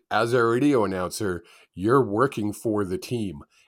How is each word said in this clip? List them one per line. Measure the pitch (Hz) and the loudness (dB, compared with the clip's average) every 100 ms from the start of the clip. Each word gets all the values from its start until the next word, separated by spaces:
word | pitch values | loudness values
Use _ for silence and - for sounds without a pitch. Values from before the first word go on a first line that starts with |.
| - | -4
As | 107 117 | 0 2
a | 123 | 4
radio | 117 123 143 135 | 4 4 4 4
announcer, | 98 92 90 - 107 87 - - _ | 2 0 -4 -4 -4 -4 -8 -20 _
you're | - 101 135 | -6 2 2
working | 110 104 139 120 104 | 2 0 0 0 -6
for | 104 117 104 | -4 -2 -2
the | 95 92 | -2 -4
team. | - 120 101 71 - _ | -4 -6 -4 -8 -14 _